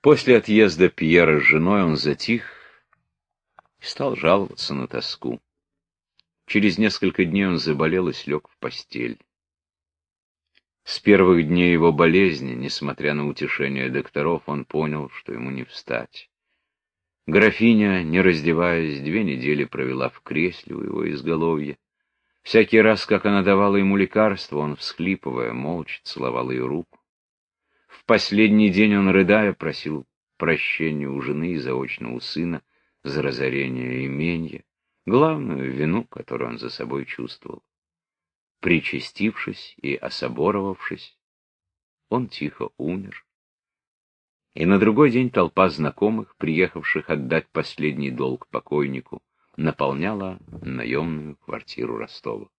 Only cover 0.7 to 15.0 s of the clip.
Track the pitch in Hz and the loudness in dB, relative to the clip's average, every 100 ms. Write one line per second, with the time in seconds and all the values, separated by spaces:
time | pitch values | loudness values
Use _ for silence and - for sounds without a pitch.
0.7 | 80 90 - 80 85 80 76 73 78 87 | 6 2 4 4 6 6 6 4 4 4
1.7 | 104 87 73 71 69 - 117 - - - | 2 2 0 -2 -4 -4 -4 -6 -20 -20
2.7 | _ _ _ _ _ _ _ _ _ _ | _ _ _ _ _ _ _ _ _ _
3.7 | _ - - 139 - 80 98 98 - - | _ -16 -6 -4 0 2 2 2 -8 -6
4.7 | 71 62 62 - - 62 58 _ _ _ | -6 -6 -6 -8 -8 -8 -8 _ _ _
5.7 | _ _ _ _ _ _ _ - 107 101 | _ _ _ _ _ _ _ -4 2 2
6.7 | 85 107 - 95 - 87 95 98 85 80 | 2 0 0 -2 0 0 0 0 0 -2
7.7 | 73 78 92 87 - - 73 _ _ 64 | 0 0 0 -2 -6 -6 -6 _ _ -12
8.7 | - - - 60 - _ _ _ _ _ | -12 -14 -10 -8 -10 _ _ _ _ _
9.7 | _ _ _ _ _ _ _ _ _ _ | _ _ _ _ _ _ _ _ _ _
10.7 | _ - - - 101 92 85 76 87 87 | _ -14 -2 6 8 8 6 4 4 4
11.7 | 85 85 76 85 90 95 71 65 62 67 | 6 4 6 4 6 4 0 -8 -8 -8
12.7 | - 71 67 69 73 73 69 71 - 69 | -8 -8 -4 -4 -2 -4 -6 -8 -4 -4
13.7 | 67 65 67 - 73 76 82 - 73 - | -4 -4 -4 -6 -4 -2 -2 -4 -8 -4
14.7 | 76 78 76 | -4 -2 -4